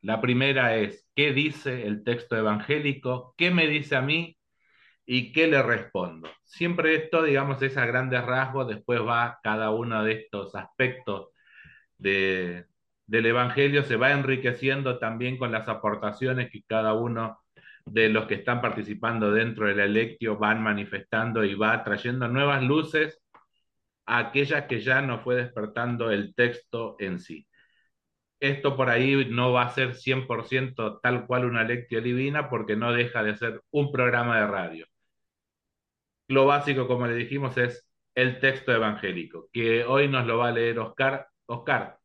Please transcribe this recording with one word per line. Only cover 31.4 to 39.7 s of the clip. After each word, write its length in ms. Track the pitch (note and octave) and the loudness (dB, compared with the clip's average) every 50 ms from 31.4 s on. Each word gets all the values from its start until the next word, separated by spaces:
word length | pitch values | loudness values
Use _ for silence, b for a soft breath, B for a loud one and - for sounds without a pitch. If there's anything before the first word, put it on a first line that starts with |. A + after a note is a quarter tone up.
| B2 | 0
una 180 | B2 A#2+ A#2 A2+ | 0 0 0 0
Lectio 380 | A2 A#2+ A#2+ A#2+ - A#2 A2+ | 0 0 -4 -4 -4 -4 -2
Divina, 480 | A2+ B2 B2 B2 C3 C#3 C#3+ D3+ C#3+ C3 | 0 0 0 0 0 0 -2 -2 -2 -2
porque 260 | B2 A2+ A2 G#2+ G#2+ | -4 -4 -2 -2 -2
no 160 | G#2+ A#2 A#2+ | 0 2 2
deja 300 | A#2+ A#2+ A#2+ A#2 - A#2+ | 2 2 2 0 0 -2
de 140 | G#2+ G#2+ G#2 | 0 0 -2
ser 260 | G#2 A#2+ A#2 A2+ A2+ - _ | -2 -4 -6 -6 -6 -14 _
un 220 | - D3 C#3+ C#3+ | 0 0 0 0
programa 480 | C#3+ B2+ B2 B2 B2 A#2+ A#2+ A#2+ A#2 A2+ | 2 2 2 4 4 2 2 2 2 2
de 80 | G#2+ G#2 | 2 2
radio. 380 | G2 F#2+ F2+ E2+ E2 E2 D#2+ _ _ _ _ _ _ _ _ _ _ _ _ _ _ _ _ _ _ _ _ _ _ _ _ _ _ _ _ _ | 0 -2 -4 -6 -8 -12 -16 _ _ _ _ _ _ _ _ _ _ _ _ _ _ _ _ _ _ _ _ _ _ _ _ _ _ _ _ _
Lo 200 | C3 C#3 C3+ C#3 | 4 6 6 8
básico, 400 | C#3+ C#3+ C#3+ D3 C#3 C3 B2+ B2 | 6 4 4 0 0 0 2 0
como 180 | B2+ A#2+ B2 | 0 0 0
le 80 | A#2+ A#2 | -2 -2
dijimos, 420 | A#2+ A#2+ A#2+ C#3 C#3 C#3 B2+ B2 B2+ | -2 -4 -4 -4 -4 -4 -4 0 0
es 300 | B2 A#2 A#2 - _ _ _ _ _ _ _ | 0 0 0 -6 _ _ _ _ _ _ _
el 240 | - B2+ B2+ A#2+ - | 2 2 2 2 2
texto 340 | - C3+ C3+ C3+ - - B2 | 2 2 2 2 0 0 2
evangélico, 720 | A2+ A2+ G#2+ G#2+ G#2 - G2 F2+ F2+ E2 D2 - E2+ - _ _ | 2 2 0 -2 -2 -4 -6 -6 -6 -8 -10 -12 -18 -18 _ _
que 320 | A#2 A#2 A2+ | -2 0 2